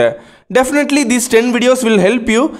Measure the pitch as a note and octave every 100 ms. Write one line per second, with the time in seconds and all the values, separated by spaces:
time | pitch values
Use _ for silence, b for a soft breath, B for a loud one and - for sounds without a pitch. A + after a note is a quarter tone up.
0 | A#2+ A#2 B B B G3 B3+ C#4+ C#4 C#4
1 | B3+ B3 A3+ A3+ B3 A#3+ B3 B3+ A3+ G#3+
2 | F#3 B3 A3+ A3 D4+ B